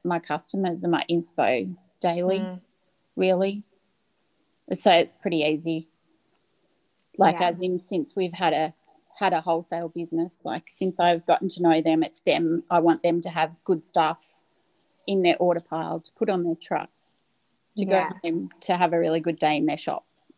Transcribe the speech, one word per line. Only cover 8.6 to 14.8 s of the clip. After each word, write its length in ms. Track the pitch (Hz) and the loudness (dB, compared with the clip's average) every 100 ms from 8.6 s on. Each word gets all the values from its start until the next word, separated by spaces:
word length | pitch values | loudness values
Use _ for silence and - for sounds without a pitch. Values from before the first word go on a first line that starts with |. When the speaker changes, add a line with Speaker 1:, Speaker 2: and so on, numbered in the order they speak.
| 156 - _ _ _ - | -2 -6 _ _ _ -2
Speaker 1:
had 140 | 190 | 0
a 80 | 170 | 0
wholesale 480 | 170 165 175 170 170 | 0 -2 -2 -6 -6
business, 540 | 170 165 165 170 - - | -8 -4 -4 -4 -6 -10
like, 240 | 180 - | -10 -10
since 280 | - 190 180 | -4 -4 2
I've 260 | 175 170 - | 2 2 2
gotten 220 | 165 190 | 0 0
to 120 | - | 0
know 200 | 170 160 | 2 4
them, 220 | 160 160 | 4 2
it's 160 | 160 - | 0 -2
them. 420 | - 151 165 165 - | 0 0 2 -2 0
I 100 | 175 | 2
want 240 | 165 165 | 4 2
them 180 | 175 170 | 2 0
to 80 | 175 | -2
have 320 | 165 160 170 | -4 -4 -4
good 220 | - 170 - | -2 -2 0
stuff 500 | 175 156 170 - - _ _ _ _ | 0 0 0 -12 -20 _ _ _ _